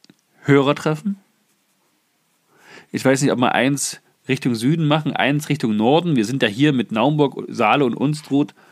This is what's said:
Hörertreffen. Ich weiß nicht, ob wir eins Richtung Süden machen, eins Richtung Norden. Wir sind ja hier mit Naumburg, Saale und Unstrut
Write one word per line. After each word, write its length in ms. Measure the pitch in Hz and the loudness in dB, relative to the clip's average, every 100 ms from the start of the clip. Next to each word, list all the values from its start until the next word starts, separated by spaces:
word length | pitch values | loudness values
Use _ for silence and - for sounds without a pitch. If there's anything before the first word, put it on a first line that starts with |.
| _ _ _ _ | _ _ _ _
Hörertreffen. 760 | - 143 135 143 156 156 202 196 _ _ _ _ _ _ _ _ _ _ _ _ _ _ - - - | 2 4 4 0 -2 -4 -6 -8 _ _ _ _ _ _ _ _ _ _ _ _ _ _ -20 -20 -10
Ich 140 | 113 131 | -2 2
weiß 160 | 135 | 2
nicht, 100 | 139 | 2
ob 80 | 117 | 2
wir 140 | 127 | 2
eins 480 | - 127 139 - - _ _ - | 2 0 0 -4 -10 _ _ -6
Richtung 280 | 135 135 113 | -4 -2 -2
Süden 320 | 123 165 151 | 0 0 2
machen, 280 | 156 151 - | 0 0 -2
eins 340 | 117 147 - | 0 0 -2
Richtung 260 | 143 117 104 | -4 -2 0
Norden. 400 | 113 160 175 135 | 2 2 2 0
Wir 100 | 104 | 0
sind 160 | 135 | -2
ja 40 | 117 | -2
hier 240 | 104 147 | 2 2
mit 180 | 127 107 | 2 -2
Naumburg, 520 | 110 135 151 139 104 - | -2 0 2 0 -2 -8
Saale 380 | 110 107 123 127 | -2 2 2 0
und 80 | - | 0
Unstrut 580 | 139 151 - 139 147 - - | -2 -4 -2 -2 -2 -8 -20